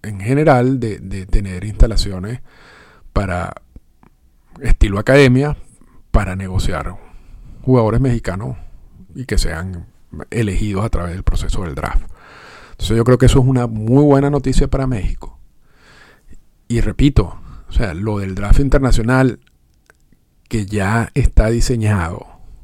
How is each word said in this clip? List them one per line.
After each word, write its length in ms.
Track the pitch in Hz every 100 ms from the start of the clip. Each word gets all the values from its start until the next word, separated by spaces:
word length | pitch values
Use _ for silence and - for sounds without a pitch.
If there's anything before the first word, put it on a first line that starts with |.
en 160 | 110 101
general, 600 | 98 139 156 131 127 135
de, 200 | 117 98
de 260 | 85 95 95
tener 380 | 101 101 92
instalaciones 760 | 104 110 113 107 101 92 98 127 - _ - - - _ -
para 480 | - 98 87 87 - _ - _ _ _ _ _ _ _ -
estilo 380 | 120 - - 98
academia 580 | - 135 135 127 143 151 - _ - - -
para 240 | 113 95 92
negociar 600 | 95 92 - 92 87 92 - - - - - -
jugadores 400 | - 127 110 117
mexicanos 560 | 131 117 - 92 120 127 - - - - - 85
y 100 | 127
que 120 | 101
sean 500 | - 80 92 90 82 _ _ 78 -
elegidos 560 | - 110 92 107 95 110
a 40 |
través 240 | - 87
del 100 | 87
proceso 400 | - - 87 -
del 120 | 90 78
draft. 280 | - - - - - - - - -
Entonces 240 | - - 113
yo 80 |
creo 140 | 117 127
que 80 | 127
eso 140 | 127
es 60 | 127
una 220 | 127 120
muy 360 | 110 110 131
buena 260 | 147 139 139
noticia 380 | 143 135 127 139
para 200 | 139 131
México. 520 | 117 92 - - - - _ _ _ _ - - _ _ - _ _ _
Y 140 | 117
repito, 580 | 107 - 139 - 87 - - - -
o 40 |
sea, 220 | - 110
lo 260 | 80 107 104
del 160 | 98 95
draft 240 | 104 -
internacional 800 | 139 143 135 117 113 131 131 110 _ _ _ _ _ _ _ _ _ _ _
que 180 | 113 98
ya 460 | 104 95 113 110
está 340 | - 127 - 110
diseñado 760 | 117 - 120 107 104 95 - - - - -